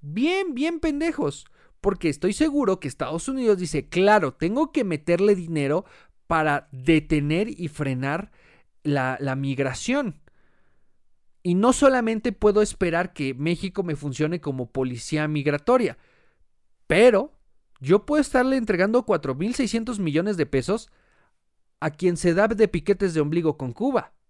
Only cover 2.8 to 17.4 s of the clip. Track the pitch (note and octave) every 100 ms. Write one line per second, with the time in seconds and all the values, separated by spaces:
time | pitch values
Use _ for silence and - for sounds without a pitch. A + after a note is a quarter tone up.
2.8 | D3 - C3 D#3+ G#3 C4+ A#3+ G3+ F3 D3+
3.8 | - E3+ G3 G#3 D3+ - E3 A#3 D#4 -
4.8 | G#3+ D#3 D3+ E3+ G3+ G3+ E3 D#3+ C#3 D#3
5.8 | G#3 - _ _ _ E3 D#3 D3 - B2+
6.8 | B2+ D#3+ D3+ D3+ C#3+ D#3+ A3 - E3+ -
7.8 | C#3+ B2+ C3+ D#3 G3+ _ _ _ _ _
8.8 | D3+ C#3+ B2+ C3 C#3 C3+ C#3 C3 C3+ C3
9.8 | - C4+ B3+ D3+ - _ _ _ _ _
10.8 | _ _ _ _ _ _ F3+ F3 A3+ C4
11.8 | C#4 C4 A3+ A3 A#3+ G#3 G#3 G#3 G#3+ -
12.8 | F3+ E3 F3+ - C3+ B2+ D3+ E3+ G3 F3+
13.8 | F3+ D3+ C#3+ B2+ D3+ E3+ D3 C3+ A#2+ -
14.8 | C3 B2 - D#3 D3+ D3+ C#3+ C#3+ - B3+
15.8 | G3+ A2+ _ _ _ _ _ _ _ _
16.8 | _ D#3+ A#3+ G#3 C#4 _